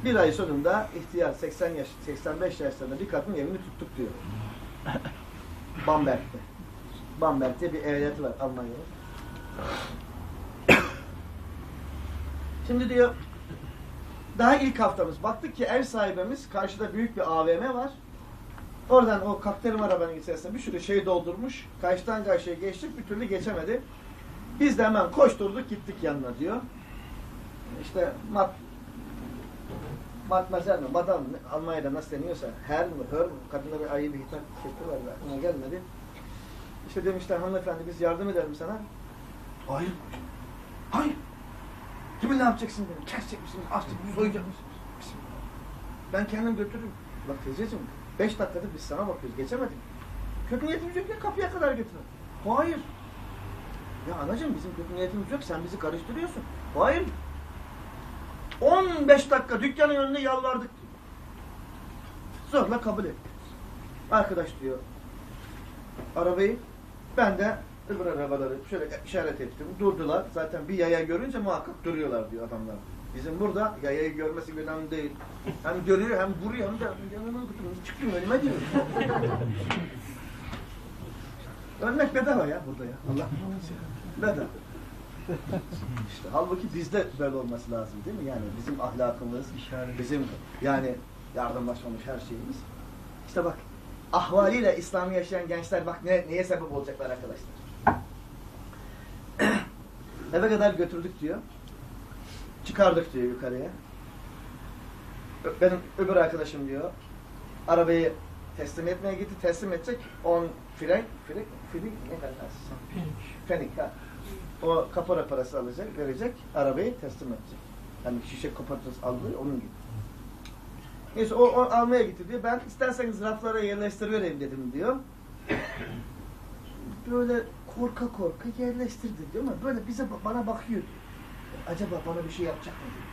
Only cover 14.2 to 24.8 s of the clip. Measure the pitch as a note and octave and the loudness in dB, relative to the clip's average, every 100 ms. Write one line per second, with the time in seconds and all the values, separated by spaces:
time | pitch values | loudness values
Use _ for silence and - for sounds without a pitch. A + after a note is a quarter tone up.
14.2 | - - A#3 C#4+ C4+ - G#3 - E3 C#3+ | -10 6 8 8 6 4 4 4 0 2
15.2 | G3 A3 D4+ - - B3 B3+ A3+ G3+ F3+ | -2 -2 -4 0 2 4 2 2 2 2
16.2 | G3 C#4 - G3 F#3+ - F3 F#3+ A#3 G3+ | -2 -4 -4 -2 -2 -2 -4 0 -2 0
17.2 | D#3+ D#3+ D#3+ E3+ B3 B3 C4+ - - - | 2 4 6 4 2 0 -2 -6 -14 -14
18.2 | - - - - - - - B3+ A3+ G3+ | -14 -14 -12 -12 -12 -12 10 10 10 6
19.2 | G3+ G3 G#3 - A#3 G#3+ G3+ F3+ E3 D#3+ | 2 0 0 2 2 4 4 4 4 0
20.2 | - D#3+ F3+ A3+ - F3 - G3+ F3+ F3+ | -4 -4 -4 -6 -4 -4 4 4 6 4
21.2 | E3 F3+ B3+ - - - F3+ F#3 A3 A3 | 4 -4 -4 -6 -12 -2 2 4 2 0
22.2 | G3 F3 E3+ E3 G3 F3+ - - G3 G#3 | 4 4 4 -2 -2 -4 -6 -8 -4 -2
23.2 | A#3 F#3+ G#3+ F#3 D#3+ B3 - - - - | 0 0 0 -2 0 0 -2 -14 -14 -12
24.2 | - - - - C#4+ G#3 | -12 -12 -10 6 6 8